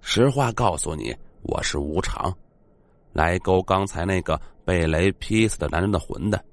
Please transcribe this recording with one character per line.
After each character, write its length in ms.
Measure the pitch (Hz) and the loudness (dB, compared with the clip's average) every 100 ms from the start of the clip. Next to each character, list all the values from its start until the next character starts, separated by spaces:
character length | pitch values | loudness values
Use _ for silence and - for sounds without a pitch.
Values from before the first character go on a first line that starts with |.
实 300 | - - 131 | -2 2 2
话 220 | 131 127 | 4 -2
告 240 | 110 117 82 | 2 2 2
诉 180 | - | -2
你， 200 | 80 55 - - - | -4 -6 -8 -12 -14
我 180 | - - | -6 -4
是 160 | - 71 | -2 -4
无 220 | 71 78 | -2 -2
常， 320 | - - - 95 - _ _ _ _ _ _ | -2 -2 -4 -6 -14 _ _ _ _ _ _
来 240 | - 80 90 | 0 2 2
勾 200 | - 92 | 2 2
刚 240 | 92 95 | 4 0
才 220 | 98 - 87 | 0 -4 0
那 160 | 95 | 0
个 180 | 85 78 - - | 0 -4 -4 -12
被 220 | - 90 80 | -2 2 2
雷 240 | 80 95 | 2 2
劈 360 | 95 - 110 110 | 0 -2 2 2
死 100 | - | 0
的 100 | 76 | -4
男 140 | 82 | -2
人 80 | 98 | 0
的 80 | 98 | -2
魂 320 | - - 95 | -4 -6 -2
的。 120 | 101 - | -2 -4